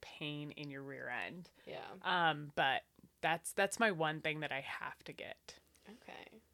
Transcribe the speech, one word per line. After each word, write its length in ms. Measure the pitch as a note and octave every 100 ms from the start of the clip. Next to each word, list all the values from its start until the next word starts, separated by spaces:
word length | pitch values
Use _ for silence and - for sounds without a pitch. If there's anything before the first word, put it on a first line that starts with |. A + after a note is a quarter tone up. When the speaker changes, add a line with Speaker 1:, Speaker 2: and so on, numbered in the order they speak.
Speaker 1:
pain 500 | - - D3+ D3 D3 -
in 120 | D3
your 120 | C#3
rear 280 | C#3 C3 B2+ A#2+ F2
end. 260 | F3+ E3 - -
Speaker 2:
Yeah. 120 | - - F#3+
Speaker 1:
Um, 480 | F#3 F3+ E3 D3 D3 -
but 260 | C#3 B2+ - _ - -
that's, 320 | D#3+ E3+ -
that's 260 | - G3 -
my 120 | A3+
one 280 | E3 D#3 D#3
thing 220 | D#3 D3+
that 100 | D3
I 80 | C3+
have 420 | - - D3+ - -
to 80 |
get. 400 | - - - - - _ _ -
Speaker 2:
Okay. 540 | A#3 - - - A3 _